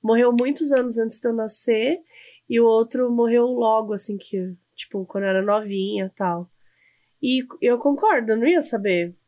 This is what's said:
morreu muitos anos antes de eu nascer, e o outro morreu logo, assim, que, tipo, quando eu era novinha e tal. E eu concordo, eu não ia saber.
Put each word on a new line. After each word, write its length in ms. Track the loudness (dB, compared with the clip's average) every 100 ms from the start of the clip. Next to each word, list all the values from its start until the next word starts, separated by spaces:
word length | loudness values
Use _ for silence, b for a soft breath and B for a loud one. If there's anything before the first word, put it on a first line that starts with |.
morreu 280 | 0 4 4 2
muitos 340 | 0 -2 0
anos 280 | 0 0 -2
antes 200 | -4 -4
de 80 | -4
eu 60 |
nascer, 640 | -2 -4 -4 0 0 0 -4 B B B B -2
e 120 | 2
o 60 | 4
outro 440 | 4 2 0 0
morreu 360 | 2 2 4 2
logo, 480 | 2 2 2 0
assim, 240 | -6 -8 -10
que, 360 | -8 -6 -6 -10 _ -20
tipo, 300 | -10 -10 -6
quando 180 | -4
eu 60 | 0
era 120 | 0
novinha 720 | 2 0 -2 -4 -4 -4 -6
e 40 | -4
tal. 320 | -4 -4 -8 _ _ _ _ _ _ _
E 220 | -2 -2 -4 -2
eu 160 | 0 2
concordo, 540 | 0 2 2 2 0
eu 40 | 0
não 80 | 2
ia 160 | 2
saber. 540 | 0 -2 0 0 -2 -8